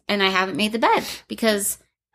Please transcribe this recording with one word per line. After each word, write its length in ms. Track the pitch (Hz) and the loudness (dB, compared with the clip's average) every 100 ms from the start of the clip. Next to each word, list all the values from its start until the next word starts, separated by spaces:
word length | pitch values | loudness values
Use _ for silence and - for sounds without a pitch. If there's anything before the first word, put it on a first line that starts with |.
| - | -4
and 160 | 202 | 0
I 60 | 190 | 2
haven't 280 | 185 190 185 | 2 0 -2
made 160 | 214 | -2
the 60 | 226 | 0
bed 260 | 392 339 - - - | 2 2 -2 -12 -12
because 500 | 214 226 202 202 - _ _ _ | -2 0 0 -2 -8 _ _ _